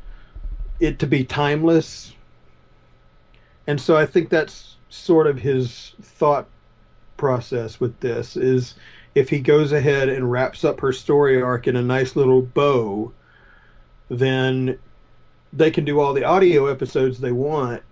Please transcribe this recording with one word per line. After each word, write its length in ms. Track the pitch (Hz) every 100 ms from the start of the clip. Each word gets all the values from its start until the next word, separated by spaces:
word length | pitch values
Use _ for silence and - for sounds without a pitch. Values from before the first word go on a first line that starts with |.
| - - - - - - - -
it 180 | 156 135
to 80 | 143
be 160 | 139
timeless. 920 | 127 - 143 147 165 165 160 - - - - _ _ _ _ _ _ _ _ _ _ _ _ _ -
And 140 | 147
so 160 | - 156
I 100 | 156
think 240 | 180 160
that's 460 | 160 151 - - - _
sort 380 | - - 165 151
of 100 | 135
his 540 | 135 131 123 - - -
thought 460 | - - 151 143 - _ _ _ _ _ - -
process 640 | 143 127 - 123 113 -
with 200 | 123 120
this, 340 | 127 117 117 -
is 380 | 131 131 123 - - - - -
if 140 | 131
he 100 | 147
goes 320 | 131 147 147
ahead 380 | 147 139 139 135
and 200 | 135 127
wraps 340 | 123 131 -
up 180 | 156 -
her 100 | 135
story 500 | 127 - 147 143 131
arc 260 | 127 123 127
in 80 | 123
a 60 |
nice 340 | 123 131 131 151
little 260 | 131 131
bow, 680 | 127 143 143 131 110 101 113 - _ _ - _ _ - _ - -
then 680 | 123 131 131 131 131 127 131 - - _ - - _ _
they 180 | 135 160
can 140 | 160 147
do 140 | 147
all 140 | 143
the 120 | 139 139
audio 420 | 180 185 151 139
episodes 520 | 131 127 147 131 120
they 120 | 127
want, 500 | 123 143 151 127 117 -